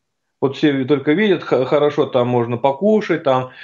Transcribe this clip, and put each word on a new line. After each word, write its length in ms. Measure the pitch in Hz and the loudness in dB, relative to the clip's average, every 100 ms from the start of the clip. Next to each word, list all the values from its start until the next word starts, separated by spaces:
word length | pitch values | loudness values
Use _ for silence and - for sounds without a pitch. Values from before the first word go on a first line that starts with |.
| _ _ _ _ | _ _ _ _
Вот 140 | 139 135 | -4 0
все 280 | 156 139 | 0 0
только 280 | 127 143 143 | 0 0 0
видят, 280 | 156 214 165 | 2 2 0
х-, 200 | - 127 131 | 0 -2 0
хорошо, 400 | 147 147 147 135 | 0 2 0 0
там 220 | 127 120 | 0 0
можно 300 | 123 117 120 | 0 -2 -2
покушать, 640 | 139 - 202 214 - 165 | -2 0 0 2 0 -2
там 260 | 139 127 127 - | 0 0 -2 -12